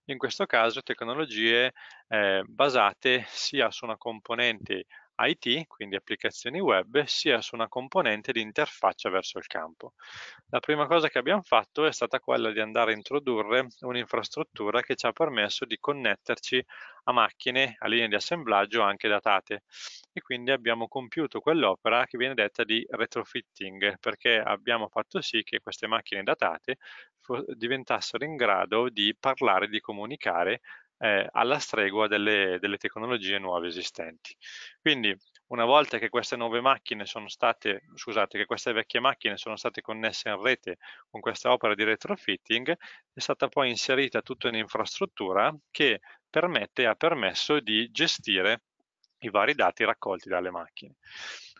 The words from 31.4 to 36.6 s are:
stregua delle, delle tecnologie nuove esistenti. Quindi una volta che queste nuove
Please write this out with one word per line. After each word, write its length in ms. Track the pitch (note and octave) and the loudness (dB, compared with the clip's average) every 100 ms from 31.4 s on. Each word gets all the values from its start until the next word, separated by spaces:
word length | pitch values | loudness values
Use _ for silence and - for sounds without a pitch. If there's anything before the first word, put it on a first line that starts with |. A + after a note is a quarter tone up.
| A#2 C#3+ | 2 0
stregua 480 | - A2 G2 G2+ G#2 | -2 0 2 2 2
delle, 520 | G#2 G#2 G#2 F#2+ F2+ | 2 2 2 2 0
delle 160 | G2+ G2 | -2 -2
tecnologie 640 | G#2 G#2+ A#2 A#2+ F#2+ G2+ | -6 -6 -4 -4 -2 -4
nuove 260 | F#2+ F2 E2+ | -2 -4 -4
esistenti. 720 | E2+ E2+ - E2 E2 - - - - - - | -6 -10 -10 -14 -14 -20 -20 -18 -18 -18 -6
Quindi 320 | D#3+ C#3 G#2 F#2+ _ _ - | -2 0 0 -2 _ _ -8
una 160 | A#2+ | 0
volta 340 | A#2 C#3+ C#3+ A2+ | 4 6 4 0
che 100 | A2 | -2
queste 280 | A#2+ - B2 | -2 -4 -4
nuove 240 | A#2 A#2 | -4 0